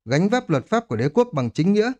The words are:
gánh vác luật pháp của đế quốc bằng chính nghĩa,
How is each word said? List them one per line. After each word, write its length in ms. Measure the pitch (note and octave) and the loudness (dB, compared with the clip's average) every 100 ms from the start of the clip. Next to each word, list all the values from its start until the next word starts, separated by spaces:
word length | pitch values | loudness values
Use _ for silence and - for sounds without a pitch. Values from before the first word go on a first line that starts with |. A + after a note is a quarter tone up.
| A2 | -2
gánh 200 | C#3+ G3+ | 0 2
vác 220 | B3 B3 | 0 0
luật 160 | C#3 - | -2 0
pháp 220 | A3+ - | -4 -2
của 80 | G#2+ | -2
đế 120 | C#3+ | 0
quốc 200 | A#3+ A#3+ | 0 0
bằng 180 | C#3+ A#2+ | 0 -4
chính 220 | D3+ F3 | 0 0
nghĩa, 200 | G#3 A#3 | 2 0